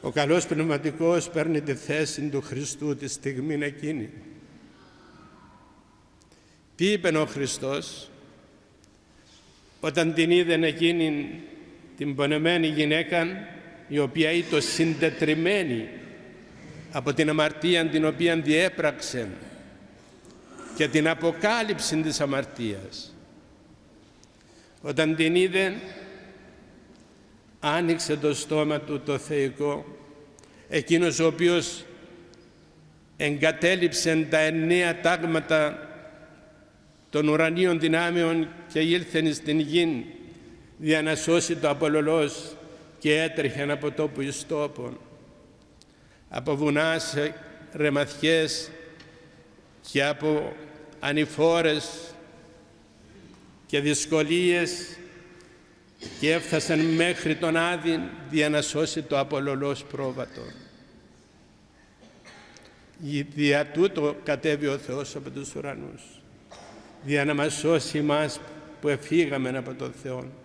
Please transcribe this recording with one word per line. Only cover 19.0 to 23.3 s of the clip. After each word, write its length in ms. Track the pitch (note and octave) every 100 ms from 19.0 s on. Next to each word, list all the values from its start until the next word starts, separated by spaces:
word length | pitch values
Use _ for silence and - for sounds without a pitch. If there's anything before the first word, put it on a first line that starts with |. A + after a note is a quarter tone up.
| - B2+ A2 F#2 - - - - - - - - - - - - - -
και 120 | D3+
την 200 | C#3+ D#3
αποκάλυψη 880 | D#3+ E3 D#3+ G#3 A#3 A3 F3+ - D#3
της 240 | D#3 -
αμαρτίας; 960 | C#3+ C#3 C3+ - A#2 G2 F#2+ - - - -